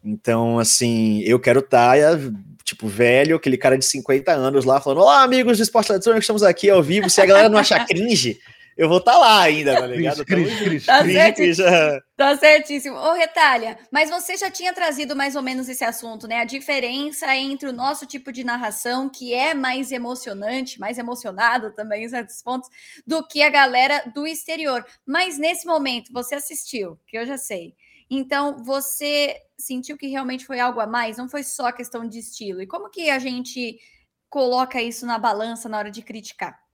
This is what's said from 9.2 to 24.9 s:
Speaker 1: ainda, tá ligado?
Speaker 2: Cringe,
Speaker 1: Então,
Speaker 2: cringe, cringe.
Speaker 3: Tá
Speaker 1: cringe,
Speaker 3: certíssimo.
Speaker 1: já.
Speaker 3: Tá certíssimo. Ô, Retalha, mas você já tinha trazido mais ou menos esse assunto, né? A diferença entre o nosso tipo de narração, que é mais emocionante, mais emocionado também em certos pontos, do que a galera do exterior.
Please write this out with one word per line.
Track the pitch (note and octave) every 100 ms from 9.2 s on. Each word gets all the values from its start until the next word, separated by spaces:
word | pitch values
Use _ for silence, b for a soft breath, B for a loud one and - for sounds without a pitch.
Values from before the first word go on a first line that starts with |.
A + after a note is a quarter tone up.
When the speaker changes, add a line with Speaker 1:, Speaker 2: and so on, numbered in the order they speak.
| C4 G#3+
Speaker 1:
ainda, | F3 D#3 C#3+ C3
tá | B2+
ligado? | C3 D#3+ D3 C#3+
Speaker 2:
Cringe, | F3+ D#3
Speaker 1:
Então, | G#3+
Speaker 2:
cringe, |
cringe. | G3+ D#3 -
Speaker 3:
Tá | C4
Speaker 1:
cringe, | A3+
Speaker 3:
certíssimo. | F#3+ E4 - F3 E3 F#3
Speaker 1:
já. | F3 D#3 C#3 _ _
Speaker 3:
Tá | C#4 C#4+
certíssimo. | D4+ D4+ D#4 C#4+ C#4 B3
Ô, | D4
Retalha, | F4 E4 F4 D4+ B3 A3 - _
mas | C#4 D#4
você | F4 F4 F#4
já | G4
tinha | F#4 F4+
trazido | F4+ E4+ C#4 C#4+ C#4+
mais | C#4 C#4
ou |
menos | B3+ B3+ B3+
esse | B3+
assunto, | A#3 A#3 A#3 A3 A3
né? | A#3
A | A#3
diferença | C4+ C4+ C#4 A#3+ C4 D4 D4 D#4 C4+
entre | C4+ C#4 C#4
o |
nosso | B3 C4 C#4+ C#4
tipo | C#4 C4
de | B3
narração, | B3 A#3+ A#3 G#3 A#3+ B3 C4+
que | C4+ B3
é | A#3+ C#4+
mais | D4+ C4 B3+ C4
emocionante, | B3+ A#3+ B3 A#3+ G3 G#3 B3+ C4 -
mais | F#3+ A#3+
emocionado | A#3+ B3 A3+ F#3+ A3+ B3 G#3+
também | G#3+ G#3+ G#3 A3+
em |
certos | A#3+ A3+ -
pontos, | - B3+ B3 b b b -
do | D#4+ D#4
que | D4
a | D4
galera | C#4+ C4+ B3 C4 D4 B3 C4+
do | D4+
exterior. | D#4 - D#4+ D#4 B3 A#3+